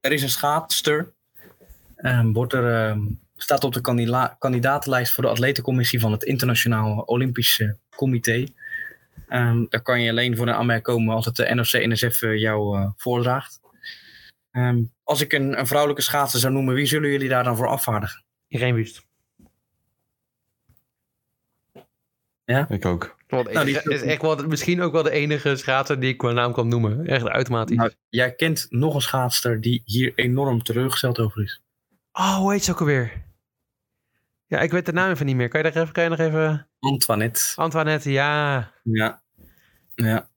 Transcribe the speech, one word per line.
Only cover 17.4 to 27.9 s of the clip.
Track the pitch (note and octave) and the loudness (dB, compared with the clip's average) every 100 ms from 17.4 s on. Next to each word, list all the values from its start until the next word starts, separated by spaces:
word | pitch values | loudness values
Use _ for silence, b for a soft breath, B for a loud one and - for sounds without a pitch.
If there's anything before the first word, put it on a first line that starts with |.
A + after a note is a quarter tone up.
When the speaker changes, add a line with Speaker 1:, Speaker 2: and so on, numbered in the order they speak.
Speaker 1:
dan | B2 A#2 | 2 0
voor | B2+ | 0
afvaardigen? | C3+ - G#2+ F#2+ - _ _ _ | -2 0 -2 -4 -10 _ _ _
Speaker 2:
Irene | A#2+ B2 | -2 0
Wust. | A#2 A2 - _ _ _ _ - _ _ _ _ _ _ _ _ _ _ _ _ _ _ _ _ _ _ _ _ _ _ - - _ _ _ _ _ - | 0 -2 -10 _ _ _ _ -20 _ _ _ _ _ _ _ _ _ _ _ _ _ _ _ _ _ _ _ _ _ _ -20 -20 _ _ _ _ _ 0
Speaker 1:
Ja? | B2+ D3+ | 0 0
Speaker 3:
Ik | G2 F#2 | -2 -2
ook. | F2 - - _ | -2 -4 -14 _
Speaker 2:
Want | C3 A#2+ | -4 0
Speaker 1:
Nou, | E3 C#3 | 0 0
die | C#3 | 0
Speaker 2:
is, | |
Speaker 1:
is | D3+ | -2
ook | |
Speaker 2:
is | C#3+ | -2
echt | B2 D3+ | -2 0
wel, | D#3+ D3+ D3 | 0 0 -2
misschien | D3 - F3 | -2 0 0
ook | F3 | 0
wel | D#3 | 2
de | D#3 | 2
enige | D3+ D3 D3 C#3+ C3+ | 0 0 0 0 0
schaatser | - C3 C3+ C#3 | 0 -2 0 -2
die | B2+ | -2
ik | B2 | 0
qua | B2 | 0
naam | A#2+ A#2+ | 2 0
kan | A#2+ A#2 | 0 0
noemen. | A#2+ A2 A2+ E3+ | 2 2 0 0
Echt | C3+ A#2 | 0 0
automatisch. | - B2+ A#2 A2 A#2 | 0 0 -2 0 0
Speaker 1:
Nou, | A2+ | 0